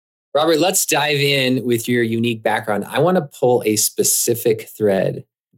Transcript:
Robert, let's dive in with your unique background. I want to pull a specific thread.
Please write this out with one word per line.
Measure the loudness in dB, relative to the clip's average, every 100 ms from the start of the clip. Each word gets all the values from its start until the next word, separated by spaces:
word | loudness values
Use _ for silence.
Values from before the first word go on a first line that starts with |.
| _ _ _
Robert, | -2 2 2
let's | 2 0 0
dive | 0 0 0
in | 0 2 2 0
with | 0 -2 0
your | 0
unique | 0 0 -2 -2
background. | -2 -2 -2 -4 -4
I | 0
want | 2 0
to |
pull | -2 -2 2 2 2
a | 0
specific | -2 -2 -2 0 -2 0 0 -2 -4
thread. | -2 0 2 0 -4 -12 _ _